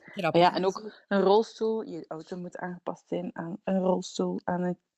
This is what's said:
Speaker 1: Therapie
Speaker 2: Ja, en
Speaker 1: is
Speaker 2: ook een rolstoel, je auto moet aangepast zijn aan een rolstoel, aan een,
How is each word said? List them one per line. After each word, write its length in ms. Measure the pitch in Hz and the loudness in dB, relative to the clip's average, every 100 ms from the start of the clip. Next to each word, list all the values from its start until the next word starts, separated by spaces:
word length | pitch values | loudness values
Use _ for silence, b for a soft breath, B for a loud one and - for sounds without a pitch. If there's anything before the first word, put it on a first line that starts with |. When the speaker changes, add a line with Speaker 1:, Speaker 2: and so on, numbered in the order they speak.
| - 202 | -16 -4
Speaker 1:
Therapie 260 | 165 170 | 2 6
Speaker 2:
Ja, 140 | 175 156 | 6 4
en 60 | |
Speaker 1:
is 40 | 190 | 0
Speaker 2:
ook 360 | 190 214 - _ | -2 -10 -16 _
een 140 | 202 | 2
rolstoel, 600 | 190 208 220 - 220 220 | 6 4 2 -2 -4 -2
je 240 | - 165 - | -6 -12 -10
auto 300 | 160 160 180 | -14 -12 -12
moet 200 | 175 - | -12 -10
aangepast 500 | 180 175 - 175 _ | -10 -8 -10 -10 _
zijn 220 | 180 180 - | -6 -6 -8
aan 240 | 165 208 | -10 -8
een 160 | - 190 | -2 0
rolstoel, 600 | 185 180 185 - 180 180 | 2 0 -2 -4 -2 -4
aan 180 | - 180 | -4 -2
een, 140 | 180 180 _ | -2 -4 _